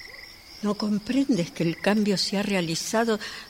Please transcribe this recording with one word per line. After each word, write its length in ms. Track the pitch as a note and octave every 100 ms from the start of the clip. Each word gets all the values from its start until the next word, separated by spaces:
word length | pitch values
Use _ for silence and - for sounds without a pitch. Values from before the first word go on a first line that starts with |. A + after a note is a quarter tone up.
| - - - - - -
¿No 140 | G#3 G3+
comprendes 760 | G#3 G#3 - C4 C#4 G3+ E3+
que 120 | -
el 160 | E3+ E3
cambio 380 | - G#3+ G#3 F#3
se 200 | - G3
ha 60 |
realizado 760 | G3+ G3 E3 E3 - A3 A#3 G#3 - -